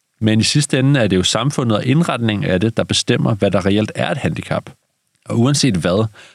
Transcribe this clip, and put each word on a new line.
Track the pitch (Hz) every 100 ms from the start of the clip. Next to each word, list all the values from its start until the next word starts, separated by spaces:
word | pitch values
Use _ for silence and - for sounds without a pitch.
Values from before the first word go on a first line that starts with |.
| _ _
Men | 107 110
i |
sidste | 104 147 147 139
ende | 135 143
er | 107
det | 92
jo |
samfundet | 90 110 127 - 123 107
og | 120
indretningen | 139 170 135 113 104 85
af | 92
det, | 110 -
der |
bestemmer, | - 95 - 120 131
hvad | 107 101
der | 98 95
reelt | 101 107 -
er | 135
et | 165
handicap. | - - - - - - _ _ _ _ -
Og | 110
uanset | 120 143 139 92
hvad, | 87 92 110 - -